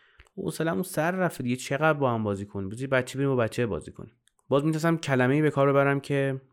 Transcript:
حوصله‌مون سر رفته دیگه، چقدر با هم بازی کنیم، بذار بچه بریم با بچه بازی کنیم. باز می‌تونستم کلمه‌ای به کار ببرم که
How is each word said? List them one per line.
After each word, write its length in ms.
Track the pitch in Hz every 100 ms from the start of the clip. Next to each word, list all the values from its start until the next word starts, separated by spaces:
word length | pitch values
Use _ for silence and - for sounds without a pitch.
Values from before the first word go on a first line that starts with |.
| _ _ _ -
حوصله‌مون 460 | 190 - 165 185
سر 280 | 180 - 160
رفته 320 | 190 175 -
دیگه، 140 | 123 127
چقدر 420 | - 139 156 147
با 160 | 135
هم 100 | 117
بازی 220 | 107 101 101
کنیم، 220 | 101 95
بذار 200 | 110 135
بچه 300 | 131 127 131
بریم 120 | 139
با 60 | 131
بچه 300 | 113 - 120
بازی 260 | 80 -
کنیم. 200 | - - _ _ _ -
باز 160 | 131
می‌تونستم 320 | 151 156 165 165
کلمه‌ای 460 | - 131 127 147
به 80 | 151
کار 220 | 139 139
ببرم 280 | 139 139 139
که 400 | 139 143 135 131 -